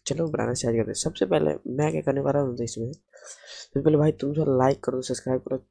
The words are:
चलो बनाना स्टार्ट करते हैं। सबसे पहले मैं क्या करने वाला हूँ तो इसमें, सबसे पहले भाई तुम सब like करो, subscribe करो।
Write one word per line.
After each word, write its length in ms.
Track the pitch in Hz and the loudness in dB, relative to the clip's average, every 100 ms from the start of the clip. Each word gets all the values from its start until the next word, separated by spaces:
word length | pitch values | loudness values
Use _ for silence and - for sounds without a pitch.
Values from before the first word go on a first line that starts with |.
| - | -4
चलो 220 | 147 160 | -2 -2
बनाना 260 | 151 113 | 0 -2
स्टार्ट 240 | 127 120 113 | -2 0 0
करते 120 | 107 | 0
हैं। 60 | - | -2
सबसे 300 | 160 - 190 | -4 0 2
पहले 260 | 160 151 147 - | 2 2 -2 -4
मैं 240 | 131 151 | -2 0
क्या 100 | 156 | 0
करने 200 | 151 139 | 0 0
वाला 180 | 139 143 | 2 0
हूँ 160 | 135 120 | 0 -2
तो 60 | |
इसमें, 280 | 117 110 117 | -6 -6 -8
सबसे 920 | 156 _ - - - - - - 143 | -10 _ -20 -20 -20 -18 -18 -6 0
पहले 160 | 156 147 | 4 6
भाई 140 | 151 | 4
तुम 220 | 147 139 | 2 -2
सब 120 | 147 147 | 0 2
like 340 | 127 131 135 | 4 4 2
करो, 180 | - 131 | -2 -4
subscribe 400 | 127 127 131 127 | -4 -4 -2 -2
करो। 160 | - 131 - | -2 -6 -8